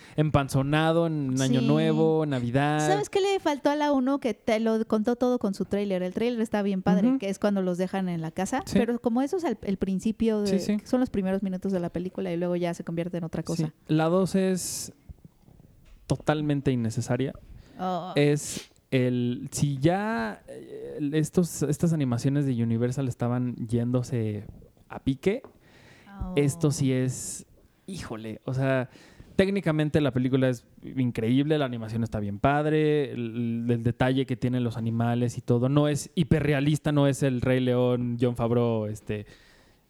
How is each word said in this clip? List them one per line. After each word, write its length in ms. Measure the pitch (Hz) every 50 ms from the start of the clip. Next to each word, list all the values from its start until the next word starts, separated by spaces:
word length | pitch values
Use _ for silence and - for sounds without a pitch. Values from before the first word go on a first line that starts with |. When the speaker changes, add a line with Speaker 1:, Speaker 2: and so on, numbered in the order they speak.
| - - -
Speaker 1:
empanzonado 920 | - 156 156 127 147 139 127 - 135 135 143 147 156 160 160 165 170 170
en 280 | 165 160 151 143 131 127 131
Año 180 | 135 131 131 131
Speaker 2:
Sí. 80 | 127
Speaker 1:
Nuevo, 580 | - 147 156 160 160 156 156 160 160 160 160 156
Navidad. 640 | 151 139 127 120 117 117 135 143 147 151 151 151
Speaker 2:
¿Sabes 220 | 151 - 415 415 -
qué 100 | - 403
le 180 | 381 403 392 381
faltó 280 | - 320 285 262 - 294
a 60 | 285
la 160 | 302 294 294
uno? 280 | 285 269 247 262 277 269
Que 120 | - 240 214
te 280 | - _ - 220 220
lo 240 | 226 226 220 220 220
contó 300 | - 220 220 208 247 240
todo 220 | 240 254 247 247 240
con 140 | - 202 196
su 100 | - 190
tráiler. 380 | - - 202 208 202 190 180 180
El 100 | 180 185
tráiler 260 | - 220 240 247 226
está 220 | 220 220 - 214
bien 200 | 196 202 196 185
padre, 280 | 185 - 180 185 196 247
Speaker 1:
Ujú. 80 | 269 262
Speaker 2:
que 80 | 202
es 100 | 196 190
cuando 240 | - - 208 202 196 185
los 140 | 180 180
dejan 300 | 170 185 185 - 196 185
en 140 | 180 175 165
la 100 | 160 160
casa. 320 | - - 190 - - 262 381
Speaker 1:
Sí. 120 | - - -
Speaker 2:
Pero 200 | 240 - 185 -
como 200 | - 247 226 247
eso 140 | 269 294 -
es 80 | 370 320
al, 140 | 320 220 - -
el 120 | 208 196
principio 640 | - - 190 190 185 - 220 214 - 220 226 220 214
de, 180 | 208 202 196
Speaker 1:
Sí, 20 | 190
sí. 180 | 175 - 208 208 -
Speaker 2:
son 160 | - - 247
los 80 | 254 247
primeros 340 | - 202 185 190 190 190 196
minutos 300 | 190 185 185 - 190 196
de 80 | 180
la 80 | 170 170
película 420 | - 170 180 185 - - 190 185
y 60 | 170
luego 180 | 170 180 175 175
ya 180 | 175 175 170 170
se 120 | - 180
convierte 320 | - 170 170 170 175 180
en 80 | 170 165
otra 180 | 160 - 156 156
cosa. 220 | - 165 165 160
Speaker 1:
Sí. 40 | 156 - _ _ -
La 160 | 156 156 160
dos 300 | 165 175 190 190 - -
es 580 | 190 190 185 185 175 - - - - - - - _ _ - - _ - - _ _ _ - - - - - - - - - - - -
totalmente 640 | - 139 - - - 151 156 151 147 143 143 127 139
innecesaria. 600 | 131 120 117 110 113 - 113 - 123 123 131 139 - - - - - - - - - -
Speaker 2:
Oh. 340 | 180 185 185 170 160 185 160
Speaker 1:
Es 540 | 143 143 147 147 151 - - - - - - _ _ _ _
el... 580 | - 131 127 127 123 123 120 120 123 - 131 143
Si 260 | - - 151 143 139 131
ya, 640 | 135 165 175 196 208 220 226 226 226 214 196 - -
eh, 600 | - 123 131 139 123 - - 127 139 139 - 151 139 147
estos, 500 | 156 151 - - 185 180 160 - - -
estas 300 | - 147 - - 170 165
animaciones 520 | 156 139 127 120 117 117 139 139 147 147
de 160 | 135 127 113 117
Universal 440 | 117 113 113 120 123 127 139 139
estaban 480 | 123 113 - 120 120 123 123 123 123 117 - 120
yéndose 800 | 107 120 117 117 123 123 127 123 - 135 120 110 110 104 101 101 - - - - - _ _ _ -
a 100 | - -
pique, 420 | - 131 135 - - 190 208 277 - - - _ _ - - - - - - - - - -
Speaker 2:
Oh. 140 | - - - -
Speaker 1:
esto 340 | 143 147 143 135 - - 147
sí 220 | 139 - 143 131 131
es, 520 | 127 127 131 127 - - - - - - - _ _ _ _ _ _ _
híjole, 520 | - 196 151 - - 117 107 110 110 107 - -
o 80 | - 127
sea, 360 | 131 135 135 135 131 123 - - - - - - - - - -
técnicamente 640 | - 196 190 202 202 170 170 156 151 151 151 - 165
la 140 | 147 135 -
película 340 | 143 127 131 131 135 131
es 180 | 131 127 117 - _ _ -
increíble, 760 | - - - 131 127 123 113 - 110 110 127 135 143 151 156
la 80 | 151 143
animación 380 | 127 123 117 110 107 113 113 117
está 160 | 107 - 110
bien 180 | 104 101 98 101
padre, 720 | - 135 143 147 151 151 156 156 156 151 151 147 139 117
el, 540 | 117 120 120 113 110 117 120 117 117 117 117 120
el 140 | 120 117 113
detalle 420 | 120 117 - 131 131 131 135 131
que 120 | 127 127
tienen 260 | 113 - 123 123 127 123
los 140 | 120 113
animales 600 | 120 113 117 113 113 117 120 120 120 123 120 -
y 40 | 123
todo, 260 | - - 123 120 123
no 220 | 131 143 147 147 147
es 220 | 147 147 - - _
hiperrealista, 800 | - 165 - 165 156 - 143 151 135 143 147 151 139 - 151 151
no 140 | 147 143
es 140 | 139 135 -
el 200 | 143 135 127 120
Rey 180 | 117 131 131 131
León, 560 | 127 123 123 127 123 123 123 123 123 120 120
Jon 200 | 120 127 123 120
Favreau, 480 | 123 120 117 120 120 120 117 113 110 107
este, 400 | 107 107 107 - - 107 104 104 - - - - - - _ _ _ _ _ _